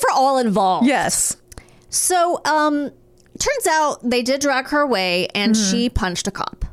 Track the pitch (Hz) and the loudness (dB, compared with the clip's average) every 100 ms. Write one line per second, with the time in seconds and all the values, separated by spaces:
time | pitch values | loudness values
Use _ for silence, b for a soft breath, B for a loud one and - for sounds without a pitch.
0 | - 277 269 262 240 202 190 175 247 247 | 0 2 2 2 2 2 2 2 2 2
1 | 160 - - - _ - B B B - | 0 -2 -4 -6 _ -20 B B B -4
2 | - 359 349 330 - 311 302 294 277 - | 0 2 2 0 0 2 2 0 -4 -10
3 | _ _ _ - - 554 381 311 302 - | _ _ _ -6 -2 0 0 2 0 -2
4 | 240 247 247 277 285 262 269 294 294 208 | -2 -2 0 0 0 -2 0 0 0 0
5 | 185 175 180 202 208 220 202 240 240 - | 0 0 -2 -2 0 2 0 0 0 -2
6 | 185 175 - - - - - | -4 -4 -6 -6 -8 -8 -10